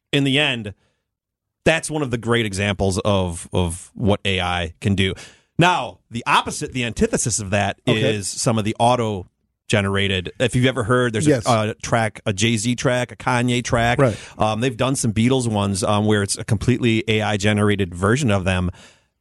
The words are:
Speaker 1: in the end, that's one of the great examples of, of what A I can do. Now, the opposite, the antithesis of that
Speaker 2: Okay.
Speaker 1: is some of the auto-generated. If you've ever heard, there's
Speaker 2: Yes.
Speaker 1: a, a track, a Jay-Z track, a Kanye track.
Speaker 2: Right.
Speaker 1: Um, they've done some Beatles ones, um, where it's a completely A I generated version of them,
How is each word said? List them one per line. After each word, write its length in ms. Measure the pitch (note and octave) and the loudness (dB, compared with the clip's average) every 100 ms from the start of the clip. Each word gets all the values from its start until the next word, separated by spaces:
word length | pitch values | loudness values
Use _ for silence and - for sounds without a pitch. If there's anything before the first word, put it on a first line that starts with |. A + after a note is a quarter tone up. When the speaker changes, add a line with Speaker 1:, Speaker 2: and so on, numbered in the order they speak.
| - | -4
Speaker 1:
in 100 | C#3+ | 0
the 160 | C#3 C3+ | 2 0
end, 360 | D3 B2 G#2 - _ _ _ _ _ _ _ _ | 0 -2 -8 -14 _ _ _ _ _ _ _ _
that's 260 | - D#3+ - | 0 0 -2
one 120 | D3+ | -4
of 100 | C3+ | -4
the 60 | A#2 | -4
great 280 | G#2+ A#2 G#2+ | 0 0 0
examples 540 | F#2+ G2+ G2 G2 F#2 | -2 -2 0 0 0
of, 480 | G#2+ G2 F#2 E2 - | 0 0 0 -6 -6
of 380 | - F2 E2 - | -2 -2 -4 -14
what 260 | - F#2+ G2+ | -4 0 0
A 160 | G2+ F#2 | 0 -2
I 340 | F2 F2 E2+ - | -2 -2 -4 -4
can 140 | G#2+ | -2
do. 200 | F#2+ F#2+ E2+ - - _ - | 0 0 -2 -14 -20 _ 0
Now, 400 | E3+ E3+ A#2 F#2 _ | 2 2 -2 -10 _
the 120 | A2+ C#3+ | -8 0
opposite, 460 | F#3 A#3 - D3+ | 0 0 -6 -8
the 120 | B2+ | -4
antithesis 540 | A#2+ - A3+ E3+ B2+ G#2 | -4 0 0 0 -2 -4
of 120 | G2 | -2
that 300 | G2+ G2+ - - | 0 0 -4 -2
Speaker 2:
Okay. 280 | A2+ A2+ | 0 2
Speaker 1:
is 120 | G#2+ F#2 | -2 -6
some 280 | - C3 A2+ | -4 0 0
of 80 | |
the 100 | G#2 - | 0 0
auto-generated. 1500 | A#2 B2 A2 G2+ F2+ _ _ _ - G#2+ G2 G2 G2 F#2+ F2 - | 2 2 0 -4 -8 _ _ _ -2 0 2 0 0 0 -4 -2
If 140 | B2 B2+ | 0 2
you've 80 | B2+ | 2
ever 180 | B2+ | 0
heard, 280 | A2 B2 B2 | 0 2 2
there's 140 | A2 D3+ | 0 2
Speaker 2:
Yes. 200 | C3+ A#2 | 2 2
Speaker 1:
a, 240 | A2+ G#2+ | 0 0
a 40 | |
track, 460 | - - A#2+ A2+ - | -4 -2 0 0 -4
a 80 | - | -6
Jay-Z 440 | G2 A2+ A#2 A2+ B2 | 0 0 0 -2 -2
track, 360 | C3+ B2 B2 | 0 0 -2
a 40 | G#2 | -6
Kanye 460 | - B2 B2 B2 | -2 0 2 0
track. 360 | A#2 B2 A#2 B2 | 0 0 2 4
Speaker 2:
Right. 180 | C3 G2 - - | 2 0 -10 -2
Speaker 1:
Um, 220 | G#2+ A2 | -2 0
they've 160 | C3 A#2+ | -2 -2
done 200 | B2+ C#3 | -2 0
some 160 | A#2+ | -2
Beatles 340 | G#2 A#2 C3 A#2+ | 2 2 2 0
ones, 340 | G#2+ G2+ F#2+ | 0 0 0
um, 220 | - G#2 G#2+ | 0 2 2
where 160 | G#2+ | 2
it's 160 | G2+ - | 0 -4
a 60 | |
completely 600 | - G#2 - B2 A#2+ A2 A2 | -2 -2 2 2 2 0 0
A 120 | G#2+ | 0
I 140 | G#2 G#2+ | 0 0
generated 580 | G#2 G#2 G#2 G2 F#2 | 2 4 2 2 0
version 360 | F2 G2 B2+ C3+ | 0 0 2 2
of 140 | G2+ | 2
them, 260 | F2+ F#2 F2+ - - _ _ _ | 2 0 0 -4 -18 _ _ _